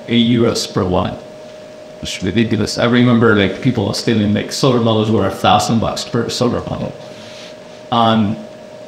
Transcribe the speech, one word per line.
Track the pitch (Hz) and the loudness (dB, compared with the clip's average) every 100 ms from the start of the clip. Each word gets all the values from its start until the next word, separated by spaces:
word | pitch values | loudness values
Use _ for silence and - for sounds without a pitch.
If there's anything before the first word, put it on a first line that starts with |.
| - | 0
eight | 120 117 | 2 4
euros | 120 117 - - | 4 2 0 -4
per | 113 | -2
watt. | 92 90 107 - - - - - - - - - | 0 0 0 -6 -14 -18 -18 -18 -18 -20 -18 -14
It's | - - | -10 -6
ridiculous. | 92 101 107 110 104 - | -2 0 2 0 -2 0
I | 117 | 2
remember, | 120 123 117 113 | 4 4 6 6
like, | 104 92 - | 6 2 2
people | 131 113 101 | 0 0 -2
stealing, | - - 110 104 | -2 0 2 2
like, | 104 - | 0 -2
solar | - 139 120 | 0 2 2
models | 113 110 107 | 2 2 2
were | 107 95 | 2 0
a | |
thousand | - 101 - - 113 | 0 2 4 2 0
bucks | 87 - | 0 -4
per | - 120 - | -4 -4 -2
solar | - 123 98 | 0 0 0
panel. | 85 - - - - - - - - - - - - | -4 -6 -8 -10 -16 -18 -18 -16 -18 -18 -20 -18 -2
And | 117 113 113 101 - - - - - | 2 4 4 0 -2 -10 -16 -18 -18